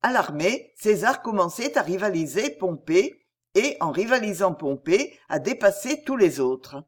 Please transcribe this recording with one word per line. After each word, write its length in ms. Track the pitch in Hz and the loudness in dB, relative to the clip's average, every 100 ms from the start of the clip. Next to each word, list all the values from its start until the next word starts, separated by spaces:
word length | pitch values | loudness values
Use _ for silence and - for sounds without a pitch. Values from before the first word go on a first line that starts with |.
À 80 | 233 | 2
l'armée, 600 | 247 175 147 175 254 - - | 0 0 0 0 -2 -8 -4
César 460 | 214 208 214 262 | 2 2 2 0
commençait 520 | 233 208 170 - 262 285 | -2 0 0 -2 -2 -2
à 40 | |
rivaliser 680 | 165 185 208 170 156 156 269 | -2 -2 -2 -2 -2 -2 -2
Pompée, 760 | - 185 156 - 170 269 - _ _ _ - | -4 -6 -6 2 2 2 -4 _ _ _ 0
et 220 | 269 - | 0 -2
en 120 | 165 | -2
rivalisant 600 | 156 220 254 214 175 190 | -2 0 0 0 0 0
Pompée, 680 | 165 147 139 156 190 285 _ _ | 0 -4 -4 0 0 0 _ _
à 120 | 151 | -4
dépasser 640 | 139 254 202 196 254 294 | -2 2 2 2 -6 -6
tous 140 | - 262 | -4 2
les 220 | 180 135 | 2 4
autres. 440 | 127 131 - 156 | -2 -2 -8 -18